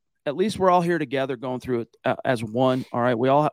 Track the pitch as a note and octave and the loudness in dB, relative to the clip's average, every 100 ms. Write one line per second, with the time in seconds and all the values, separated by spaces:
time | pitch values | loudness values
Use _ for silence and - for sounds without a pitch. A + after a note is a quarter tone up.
0 | _ _ - C#3+ G#3 - F#3 F3+ E3+ E3+ | _ _ -8 -2 -2 2 2 4 2 -2
1 | D3 C3+ C3+ B2+ C3 B2+ - A#2+ A2+ _ | -2 -4 -4 -6 -6 -8 -4 -4 -4 _
2 | C3 A#2 - B2 A2 A2+ C3 C3 B2 A#2+ | -4 -2 -2 -2 -2 0 2 2 -4 -2
3 | A#2+ A#2 C3 C#3 D3+ | 0 2 2 4 2